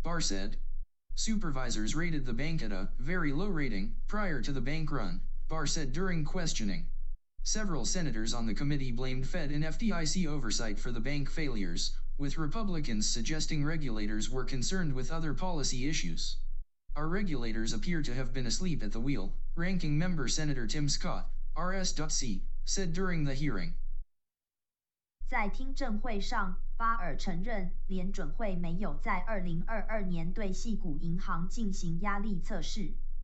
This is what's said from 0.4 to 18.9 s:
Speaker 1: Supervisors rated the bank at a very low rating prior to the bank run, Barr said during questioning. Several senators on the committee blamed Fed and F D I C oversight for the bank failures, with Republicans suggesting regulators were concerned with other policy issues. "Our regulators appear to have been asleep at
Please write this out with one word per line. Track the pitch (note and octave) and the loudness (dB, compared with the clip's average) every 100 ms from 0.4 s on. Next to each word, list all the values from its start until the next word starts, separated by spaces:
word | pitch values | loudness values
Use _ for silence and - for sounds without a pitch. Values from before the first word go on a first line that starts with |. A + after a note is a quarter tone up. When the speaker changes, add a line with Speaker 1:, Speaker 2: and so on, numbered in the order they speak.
| - - - - - _ _ - | 0 0 0 -2 -6 _ _ -2
Speaker 1:
Supervisors | - G#3+ F3 C3+ B2 G#2+ G#2+ C#3+ | 0 0 0 0 -2 0 0 0
rated | F3 D3+ B2 | 0 0 0
the | |
bank | A2+ D3 E3 | 0 0 0
at | A2+ | 0
a | G2 G2+ - | 0 0 0
very | B2 F3+ D3+ | 0 0 0
low | C#3 G3+ | 0 0
rating | E3 C#3 G2 G2 - - | 0 0 0 0 0 0
prior | G#3 G3 C#3+ | 0 0 0
to | C#3+ | 0
the | C#3 | 0
bank | B2 D#3 D3+ | 0 0 0
run, | C#3+ G2 F2 - - - | 0 0 0 0 0 0
Barr | D#3+ - | 0 0
said | - C#3+ | 0 0
during | C3+ F#3+ E3+ | 0 0 2
questioning. | D3 F#3 E3 - G#3 F3 E3+ - - - _ - | 0 0 0 0 0 0 0 0 -2 -4 _ -6
Several | - A3 G#3 D#3 | -2 0 0 0
senators | - F#3 D#3 A2 A2+ A#2+ | 0 0 0 0 0 0
on | A2+ | 0
the | |
committee | G2+ C#3+ D3 C3 | 2 2 2 0
blamed | A#2+ B2+ B2+ C3 | 0 0 0 0
Fed | F3 D3 | 0 0
and | D3 D#3+ | 0 0
F | E3 | 2
D | A3+ | 2
I | F3 | 2
C | D#3+ F#3 E3 | 2 2 2
oversight | D3+ A#2+ - A2+ G#2 | 0 0 0 0 0
for | B2+ | 0
the | A#2 | 0
bank | B2 C#3+ C3+ | 0 0 0
failures, | - D3 A2+ F2 E2+ - - - - | 0 0 0 0 0 0 0 0 0
with | C#3+ D3 | 0 0
Republicans | D#3 A3+ G#3 E3 D3 G#2+ G#2+ | 0 0 0 0 0 2 2
suggesting | - A2+ D#3 - D3 | 0 0 0 0 2
regulators | C#3+ E3 C#3+ G#2+ G#2+ G#2+ G#2 | 0 0 0 0 0 0 0
were | B2+ | 0
concerned | B2 C3+ A#2+ F#3+ E3 | 0 0 0 0 0
with | C3 B2 | 0 0
other | D#3+ D#3 | 0 0
policy | C3+ F#3 E3 C3 B2+ C3+ | 0 0 0 0 0 0
issues. | D#3+ F3 D#3+ - - - - - _ - | 0 0 0 0 0 0 -2 -4 _ -6
"Our | - D#3 | -2 0
regulators | F#3 G3+ C#3 A#2 G#2+ A#2 | 0 0 0 0 0 0
appear | A2+ F3+ E3+ | 0 0 0
to | C3 | 0
have | B2 B2+ | 0 0
been | C3+ A#2+ | 0 0
asleep | A2 F#3 C#3 | 0 0 0
at | - | 0